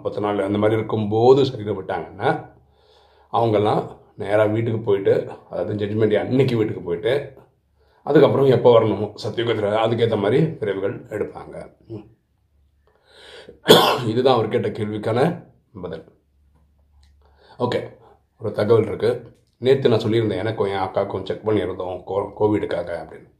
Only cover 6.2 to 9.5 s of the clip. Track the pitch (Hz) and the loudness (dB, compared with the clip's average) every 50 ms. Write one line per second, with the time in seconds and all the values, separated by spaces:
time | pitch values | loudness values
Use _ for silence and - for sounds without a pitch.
6.2 | 92 101 120 135 127 - 120 113 104 92 95 92 87 87 87 85 - 113 131 143 | 0 0 0 0 2 2 2 0 0 -2 -4 -6 -8 -6 -6 -4 -2 -2 -2 -2
7.2 | - - - - - _ _ _ _ _ _ _ _ _ _ _ _ 139 143 151 | -4 -8 -14 -20 -20 _ _ _ _ _ _ _ _ _ _ _ _ 2 6 6
8.2 | 139 120 113 127 139 135 123 113 123 123 120 113 110 107 101 98 107 101 - - | 8 8 6 4 4 4 4 6 6 6 6 6 6 4 0 -2 -4 -6 -8 -10
9.2 | - 110 - 117 117 117 | -10 -8 -6 -4 -2 -2